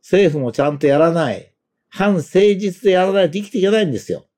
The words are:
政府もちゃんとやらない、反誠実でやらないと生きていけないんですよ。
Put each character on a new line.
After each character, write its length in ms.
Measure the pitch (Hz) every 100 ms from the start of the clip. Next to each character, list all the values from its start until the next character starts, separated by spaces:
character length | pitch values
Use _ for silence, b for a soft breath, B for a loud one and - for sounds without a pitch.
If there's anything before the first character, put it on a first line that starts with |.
政 300 | _ 180 185
府 100 | 147
も 120 | 123
ち 80 | 127
ゃ 80 | 143
ん 100 | 143
と 80 | 147
や 100 | 143
ら 140 | 165
な 220 | 165 143
い、 200 | 95 - _ _ _ _
反 260 | - 202
誠 240 | 190 - 185
実 440 | 208 190 208 180
で 80 | 196
や 140 | 180
ら 60 | 185
な 120 | 196
い 40 | 175
と 60 |
生 80 | 185
き 80 | 208
て 80 | 226
い 40 |
け 80 | 190
な 120 | 220
い 60 | 190
ん 40 |
で 80 | 107
す 140 | -
よ。 120 | 80 _